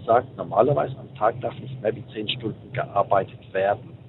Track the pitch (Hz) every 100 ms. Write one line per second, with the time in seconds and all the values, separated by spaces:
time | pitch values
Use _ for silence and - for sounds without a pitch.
0 | - 117 123 101 87 - 131 143 147 -
1 | - - 110 120 117 - - - 107 110
2 | - 110 104 - 110 - - - - 101
3 | 98 98 95 - - 95 98 104 - -